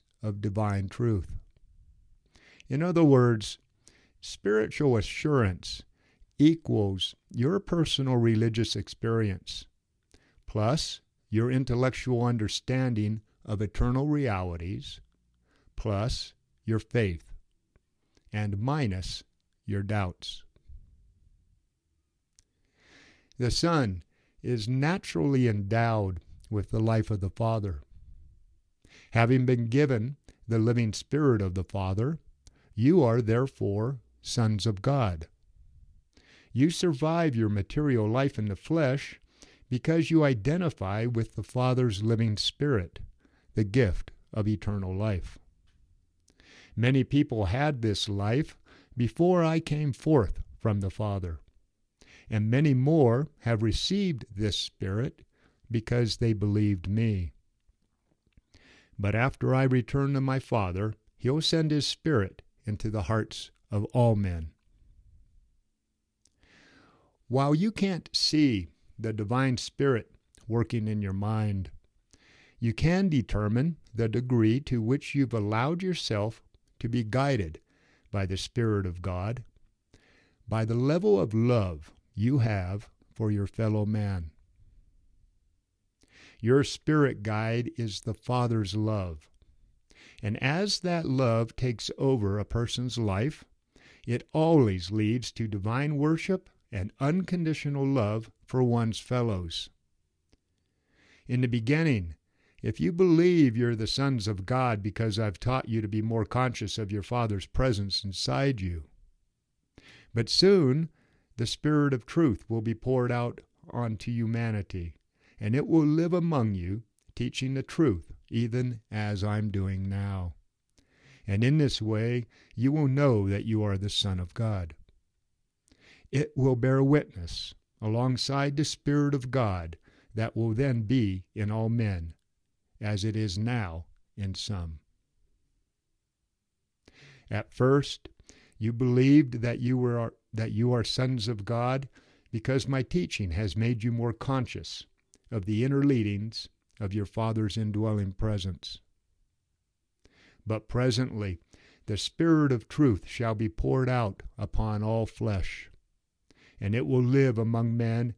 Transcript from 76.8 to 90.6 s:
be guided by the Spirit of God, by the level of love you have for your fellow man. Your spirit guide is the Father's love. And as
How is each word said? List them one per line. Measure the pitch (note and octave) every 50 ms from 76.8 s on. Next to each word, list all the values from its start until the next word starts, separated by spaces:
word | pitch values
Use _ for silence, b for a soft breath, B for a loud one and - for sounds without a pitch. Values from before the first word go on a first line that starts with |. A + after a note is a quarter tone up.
| - A#2
be | A#2 B2 A2+
guided | G#2+ A2 C3 C#3 C#3+ C3+ A2 F2+ D#2+ D2+ - _ b b b b b b b b b
by | b G2+ G2
the | F2+ F#2+
Spirit | F#2 - - - B2 A#2 A2 G#2+ G2+ F#2
of | F2+ E2+ F2+
God, | F2+ F#2+ F2+ F2+ F#2 G#2+ B2 B2 - - _ _ _ _ _ _ _ _ _ b b b b b b b b b b
by | - A2+ A2+ A2+
the | A2 A#2
level | A#2+ B2+ C#3 D#3 F3 G3 G#3+ G3+ G3
of | E3+ A2+ A2
love | A2 A#2 B2 B2 A2+ G2 F#2 E2 D2 D2+ - - _ _ _ -
you | G#2 G#2+ B2 C#3+ C#3
have | A2+ A2+ G#2+ G2 F2+ F2+ G2 G#2 - - _ _ _ _
for | _ - A#2 G#2+
your | G#2 G2+ G2+
fellow | F#2 - - A2+ A2 G#2+ G#2+ G#2
man. | G#2 G#2+ G#2+ G#2 G2+ G2 F2+ E2 E2 - _ _ _ _ _ - - _ - - _ _ _ _ _ _ _ _ _ _ _ _ _ _ _ _ _ _ _ _ _ _ _ B B B B B B B B
Your | G#2+ A2 C3 C#3+ C3+
spirit | - - - - - D#3 D3+ D3 B2+ A#2 G2+ G2+
guide | A2 G#2+ G#2+ A2 A2+ A#2 A#2+ A#2+ A2+ -
is | - A#2 G#2+ F#2+ -
the | - A#2 G#2+
Father's | - - - B2 B2 B2 A#2 A#2 A2 G#2 F#2 G2+
love. | A2 G#2+ A2 G#2+ G#2 F#2 F2+ D#2+ D2+ - _ _ _ _ _ _ _ _ _ _ _ _ _ B B B B B B
And | B G2+ G#2+ -
as | - C3 D3+ F3+